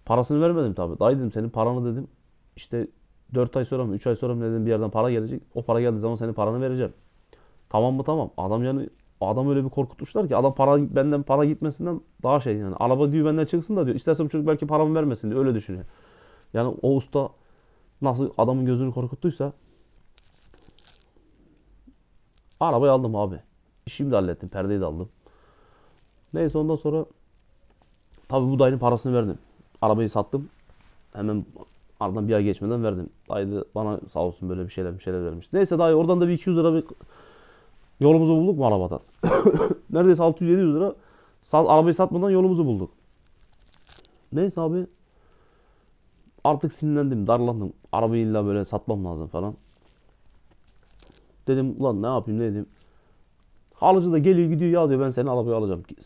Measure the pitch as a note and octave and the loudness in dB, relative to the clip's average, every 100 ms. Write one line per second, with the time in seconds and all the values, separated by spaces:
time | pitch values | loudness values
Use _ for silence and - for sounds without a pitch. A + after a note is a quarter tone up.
0 | - A#2+ A#2+ D3+ E3 E3+ A#2+ F#2 E2+ - | 0 0 2 2 2 2 -2 -2 -4 0
1 | A#2 C#3 A#2 G#2+ A#2 A#2 A#2 B2 A#2+ A#2 | 2 2 -2 -4 -4 -2 -2 -2 -4 -6
2 | - _ _ _ _ - - A#2+ - _ | -10 _ _ _ _ -20 -8 -8 -8 _
3 | _ _ - B2 B2 C3+ B2 C3 A#2 G2 | _ _ -6 -2 -2 -2 -4 -4 -4 -4
4 | B2+ A2+ B2 A#2 A2+ A2+ A2 A2 G#2+ A2 | -4 -2 -2 -4 -2 -2 0 0 0 0
5 | B2 A#2 A2 C3 - A#2+ A#2 A#2 A#2+ A2 | 0 0 -4 -8 -10 -8 -2 0 0 0
6 | A2+ A2+ A2+ A2 G#2 B2 C3 B2+ A#2 - | -4 -4 -4 -2 -2 -2 -4 -4 -6 -8
7 | _ _ _ _ _ _ _ G#2+ B2 C3+ | _ _ _ _ _ _ _ 0 0 0
8 | C#3+ D#3 G2+ - F#2+ A2 B2+ C#3 - - | -2 -2 -4 -6 -4 -2 -2 -4 -6 -14
9 | _ - F#2+ A#2 C#3+ C#3 C3 C#3+ C3 - | _ -6 -2 0 0 0 -2 -4 -6 -8
10 | - A3 F3+ B2 C3+ C3+ C3+ C#3+ C#3+ C#3 | -6 -4 0 2 2 2 4 4 2 0
11 | C#3+ C#3+ C#3 C#3 D3 D#3 D#3 C#3+ F3 E3 | 0 0 0 2 2 0 -6 -6 -6 -8
12 | - _ B2+ C#3+ B2+ G#2+ G2 F#2 A#2+ C3 | -12 _ 0 0 0 -4 -4 -2 0 2
13 | C#3+ D#3 D3+ D#3 D3+ E3+ D#3+ G3+ C3 B2 | 2 2 2 0 0 -2 -2 -2 0 0
14 | E3 D#3 D3+ D#3 D3+ D3 D3 D3+ D#3 D#3+ | 0 0 0 -2 0 0 0 0 2 2
15 | D3 A#2 G#2+ B2+ C3+ A2+ G2 F#2 - - | 0 -2 -2 0 0 0 -4 -12 -14 -20
16 | _ _ - - _ A#2 B2 - C3 C3+ | _ _ -20 -20 _ -4 -4 -2 0 0
17 | - C#3+ C3+ _ _ _ _ _ _ - | 0 -4 -4 _ _ _ _ _ _ -6
18 | C#3 B2 C3+ - A#2 C3 B2+ B2 C3 B2+ | -4 -2 -2 0 0 0 0 0 -2 -4
19 | B2 - F3+ - C#3+ - _ _ _ _ | -8 -4 -4 -4 -8 -10 _ _ _ _
20 | _ _ _ _ _ - _ _ - _ | _ _ _ _ _ -20 _ _ -20 _
21 | _ _ _ _ _ _ _ _ _ _ | _ _ _ _ _ _ _ _ _ _
22 | _ _ _ _ _ - D#3+ A#2+ C#3 C3 | _ _ _ _ _ -4 0 2 4 2
23 | A#2+ G#2+ G2+ E2+ - _ _ _ - - | 0 -2 -4 -6 -16 _ _ _ -14 -8
24 | C#3 A2 F2+ E2 F#2 - G2 G2+ E2+ D#2+ | 0 0 0 -4 -8 -6 -4 -2 -4 -6
25 | F#2 _ _ _ _ _ _ _ _ _ | -10 _ _ _ _ _ _ _ _ _
26 | _ _ _ D#3+ D#3 D#3 D#3 D3+ D3+ D#3 | _ _ _ -4 -2 0 -2 -2 -2 -4
27 | - _ _ _ _ _ _ _ _ _ | -6 _ _ _ _ _ _ _ _ _
28 | _ _ - C3+ B2+ C3+ C3 C3 A#2+ A#2+ | _ _ -4 0 2 4 4 2 0 0
29 | C3 B2 G#2 - _ _ _ - G#2+ G#2+ | 0 0 0 -6 _ _ _ -2 0 2
30 | A2 G#2+ G2+ C#3 D3 _ _ - - _ | 0 -2 -4 -6 -8 _ _ -20 -20 _
31 | _ G#2 G#2 G#2 - - - _ - - | _ -8 -4 -4 -6 -14 -20 _ -18 -8
32 | G2+ G#2+ G#2 G#2+ G2+ F#2 G2+ A#2+ A2 F#2 | -6 -2 0 2 2 -2 -4 -2 -2 -4
33 | E2 _ - G2+ G2 G2+ - G#2+ G#2+ G2+ | -8 _ -10 -6 -4 -6 -8 -6 -6 -6
34 | - D#2 F2 - F2+ F2+ F2+ - F2+ F#2 | -8 -4 -4 -4 -8 -6 -8 -8 -8 -8
35 | F#2+ F#2 F2 E2+ - F#3+ F#3 E3+ E3 D#3+ | -6 -6 -6 -8 -4 -2 0 2 4 4
36 | E3+ F3+ F3 E3+ F#3+ E3+ E3 D#3+ - - | 4 2 2 0 0 2 2 2 -2 -12
37 | - - - - - _ _ - _ - | -20 -20 -20 -20 -20 _ _ -20 _ 2
38 | C#3+ D#3+ D#3+ D#3+ F3+ D#3 B2 G2+ F2+ C2+ | 6 6 6 4 2 2 2 2 0 -6
39 | - _ - - G#3 D#3 G#4+ - - D#3 | -12 _ 0 4 4 4 0 -4 -4 2
40 | F3+ E3+ E3 D#3 E3+ F#3 E3+ D3 G3 - | 4 6 4 2 2 4 4 2 0 -4
41 | _ _ _ _ _ D#3 E3+ D#3 E3+ D#3+ | _ _ _ _ _ 2 6 6 6 2
42 | F#3 F3 G3 F#3 F#3 E3+ C#3+ G2+ F2+ _ | 0 0 2 4 4 2 2 0 -4 _
43 | _ _ _ _ _ _ _ _ - - | _ _ _ _ _ _ _ _ -20 -20
44 | - _ _ C#3 F#3+ F3 D#3+ F3+ F3+ _ | -20 _ _ -2 -2 -2 -2 -4 -6 _
45 | _ _ _ _ _ _ _ _ _ _ | _ _ _ _ _ _ _ _ _ _
46 | _ _ _ _ - D3 D3+ - D3+ D3 | _ _ _ _ 0 0 -2 -4 -2 0
47 | C#3 A#2 G2 A#2+ A#2+ A2+ F#2+ - _ G#2 | 0 0 2 2 0 -2 -6 -10 _ -2
48 | A2+ A#2 A2 G#2+ G2+ G2+ F#2+ G#2 - G2+ | 0 0 0 0 0 -2 -4 -6 -6 -6
49 | F2+ D#2+ D#2+ E2 G2+ - _ _ _ _ | -6 -8 -8 -6 -8 -10 _ _ _ _
50 | _ _ _ - _ _ _ _ _ - | _ _ _ -20 _ _ _ _ _ -20
51 | - _ _ _ - C3 C3 - C3+ G2+ | -20 _ _ _ -2 0 -2 -2 -2 -2
52 | A2+ B2+ A2 G#2+ A2+ G#2 - _ _ _ | -2 -2 -2 -2 -2 -4 -8 _ _ _
53 | _ _ _ _ _ _ _ - E3+ F#3+ | _ _ _ _ _ _ _ 0 4 4
54 | F3 D#3+ E3+ F3+ E3 D#3 E3+ E3+ D#3 C3+ | 4 4 4 4 4 2 2 2 4 2
55 | C3+ B2 C3 B2 A#2 A2+ G#2 F2 - - | 0 -2 -2 -2 0 0 -2 -4 -8 -20